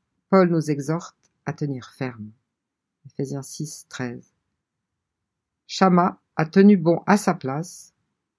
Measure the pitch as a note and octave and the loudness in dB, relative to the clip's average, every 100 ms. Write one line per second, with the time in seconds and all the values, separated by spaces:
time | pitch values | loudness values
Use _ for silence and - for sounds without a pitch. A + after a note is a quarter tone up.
0 | _ _ _ F#3+ F3+ E3 D3+ C#3+ C3+ D#3+ | _ _ _ 2 4 2 -2 -4 -4 -6
1 | - _ _ _ - D3+ D3 C3 - _ | -8 _ _ _ -14 -8 -8 -8 -14 _
2 | C3 A#2 G#2+ G#2+ _ _ _ _ _ _ | -10 -10 -18 -20 _ _ _ _ _ _
3 | C3+ - C3+ C#3 C3+ - D3+ - - - | -18 -10 -8 -10 -12 -12 -14 -14 -18 -12
4 | B2+ B2 - _ _ _ _ _ _ _ | -10 -12 -18 _ _ _ _ _ _ _
5 | _ _ _ _ _ _ _ - F#3+ F3+ | _ _ _ _ _ _ _ 0 2 4
6 | F3+ - _ - D#3+ F#3+ G3+ G3+ D#3+ E3+ | 2 -4 _ -6 0 6 6 6 4 0
7 | - G3+ - E3+ C3 C#3 F#3 - - _ | 2 0 0 -4 -6 -8 -10 -16 -20 _
8 | _ _ _ | _ _ _